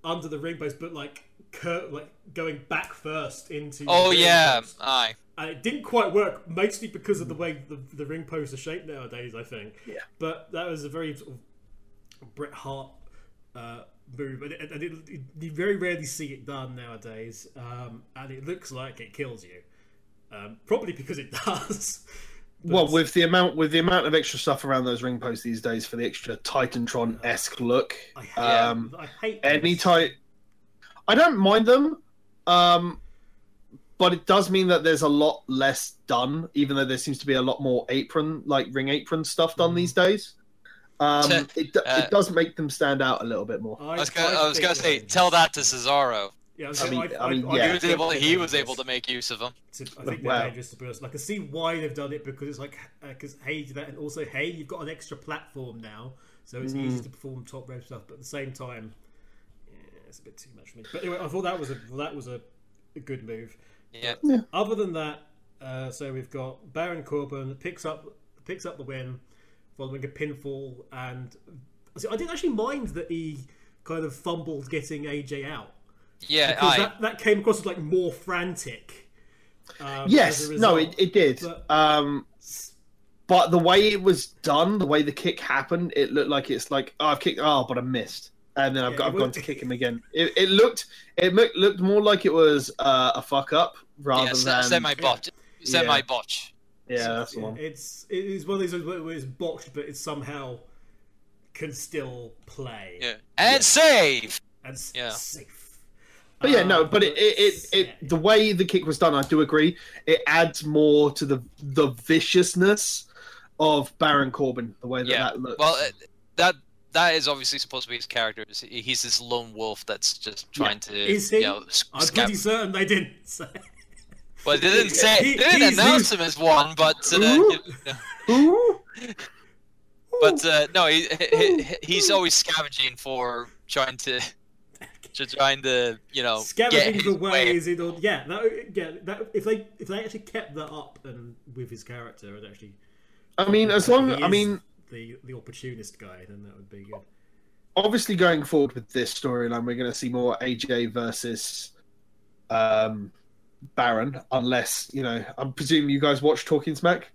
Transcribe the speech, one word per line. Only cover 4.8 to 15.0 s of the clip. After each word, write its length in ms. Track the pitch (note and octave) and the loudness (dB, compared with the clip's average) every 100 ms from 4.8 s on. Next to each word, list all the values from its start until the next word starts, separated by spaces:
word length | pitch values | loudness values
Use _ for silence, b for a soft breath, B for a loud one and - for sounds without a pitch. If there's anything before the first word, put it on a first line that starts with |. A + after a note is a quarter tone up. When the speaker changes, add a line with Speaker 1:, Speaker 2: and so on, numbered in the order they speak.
Speaker 2:
aye. 340 | A#2+ C3 A2+ A2 _ - | -2 0 0 -4 _ -12
Speaker 1:
And 120 | D#3+ | -10
it 120 | C#3 | -6
didn't 200 | A3+ C#4+ | -6 -6
quite 280 | - A#3 G3+ | -2 0 2
work, 380 | G3 F#3+ - E3+ | 2 0 -6 -10
mostly 400 | E3 G#3+ - A3+ | -2 -2 -4 -12
because 320 | - - F3+ | -10 -4 -4
of 80 | B2+ | -4
the 40 | |
way 300 | D#3 E3+ D3 - | -6 -6 -8 -14
the, 80 | C#3+ B2+ | -18 -16
the 100 | C#3+ | -14
ring 200 | C#3+ D#3+ | -10 -10
posts 280 | D3+ D#3+ C3+ | -10 -10 -8
are 40 | C3 | -10
shaped 280 | D#3+ F3 D#3 | -12 -12 -14
nowadays, 460 | C#3+ A#2+ B2 A#2+ | -16 -14 -14 -14
I 100 | A2+ | -16
think. 320 | A2+ A#2 G#2 - - | -16 -16 -16 -20 -18
Speaker 3:
Yeah. 120 | - - _ | -16 -18 _
Speaker 1:
But 320 | D#3+ E3 - | -10 -10 -12
that 160 | E3 F3 | -10 -10
was 160 | D#3 | -10
a 60 | C#3+ | -10
very 260 | D#3+ D#3+ | -10 -10
sort 160 | C#3 - | -12 -18
of 1040 | B2+ _ _ _ - - - _ _ B2 | -20 _ _ _ -20 -20 -20 _ _ -20
Bret 180 | - C#3+ | -16 -16
Hart, 380 | - C#3 C3+ C3 - - - - _ _ | -14 -14 -14 -16 -20 -20 -20 -20 _ _
uh, 280 | B2 A#2 A#2 - _ _ B2+ | -20 -18 -18 -20 _ _ -12
move, 240 | C#3 C3 | -12 -12
and, 100 | C#3+ | -14
it, 180 | E3 D3+ | -14 -14
and 140 | D3+ | -12
it, 80 | E3 D#3+ | -12 -12